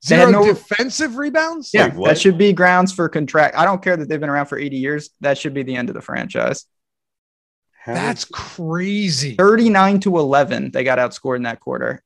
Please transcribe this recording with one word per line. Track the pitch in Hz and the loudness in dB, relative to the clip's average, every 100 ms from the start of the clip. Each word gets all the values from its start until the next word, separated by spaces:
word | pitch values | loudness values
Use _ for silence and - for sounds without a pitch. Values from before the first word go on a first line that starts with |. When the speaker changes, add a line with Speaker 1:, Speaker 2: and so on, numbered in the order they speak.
| 131 | 2
Speaker 1:
They | 165 | 6
had | - | 6
Speaker 2:
Zero | 202 | 6
Speaker 1:
no | 208 | 4
Speaker 2:
defensive | - - 208 254 - 302 240 | 2 -2 -4 -2 -4 -6 -4
rebounds? | 294 311 320 330 - | -4 -2 -2 -4 -2
Speaker 1:
Yeah, | 214 143 | 2 2
Speaker 3:
Wait, | |
what? | 90 101 | 2 0
Speaker 1:
that | 156 | 4
should | 196 170 | 4 4
be | 202 | 4
grounds | 175 180 180 185 | 4 4 4 2
for | - 165 | 0 -4
contract. | 160 143 156 147 147 | -2 0 2 2 2
I | |
don't | 175 190 | 0 0
care | 185 175 | -2 -2
that | 139 | -2
they've | 151 | -4
been | 147 | -4
around | 143 139 | -4 -4
for | 135 | -6
eighty | 143 135 | -8 -6
years. | 135 147 - _ | -4 -6 -8 _
That | 143 139 | -2 -2
should | 151 | -4
be | 139 | -6
the | 131 | -6
end | 127 123 | -6 -6
of | - | -8
the | |
franchise. | - 123 - - 62 143 - _ _ _ _ _ _ _ _ _ _ | -10 -8 -6 -4 -2 -4 -10 _ _ _ _ _ _ _ _ _ _
Speaker 3:
How | _ - | _ -10
Speaker 2:
That's | 143 220 190 | -6 -6 -6
Speaker 3:
is | - | -10
Speaker 2:
crazy. | - - - 160 170 190 208 196 131 143 117 | -14 -14 -12 -8 -6 -4 -4 -4 -4 -4 2
Speaker 1:
Thirty-nine | 196 220 233 196 190 196 | 4 4 4 4 4 2
to | 196 175 | 0 0
eleven, | 139 139 139 120 131 | 2 2 0 -2 -4
they | 131 | -4
got | 127 127 | -2 0
outscored | 123 - 135 127 | -2 -4 -6 -6
in | |
that | 120 113 | -6 -10
quarter, | 131 127 123 135 | -10 -6 -6 -8